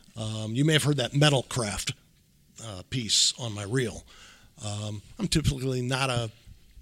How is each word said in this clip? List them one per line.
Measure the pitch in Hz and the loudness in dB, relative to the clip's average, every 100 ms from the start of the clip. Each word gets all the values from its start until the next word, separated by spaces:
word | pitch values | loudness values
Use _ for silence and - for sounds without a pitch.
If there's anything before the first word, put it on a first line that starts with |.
| - - | -18 -8
um, | 110 110 110 113 | -6 -4 -2 2
you | |
may | 151 | 6
have | 156 | 6
heard | 139 147 | 4 0
that | 117 | 0
Metalcraft, | 139 151 139 - - 110 98 - - _ _ _ _ _ - 113 | 2 4 4 0 -2 -2 -4 -6 -8 _ _ _ _ _ -16 -12
uh, | 95 90 | -12 -6
piece | 135 110 - - - | -4 0 2 2 0
on | 123 | -6
my | 104 | -6
reel. | 101 127 120 90 - - - - - - 107 | -2 0 -2 -4 -14 -20 -20 -20 -20 -12 -8
Um, | 104 104 104 - - | -6 -6 -8 -12 -6
I'm | 202 | 0
typically | 165 139 139 131 127 | 2 2 0 0 0
not | 123 131 135 | 0 0 2
a | 120 113 - - - - - | 2 -2 -6 -20 -20 -20 -12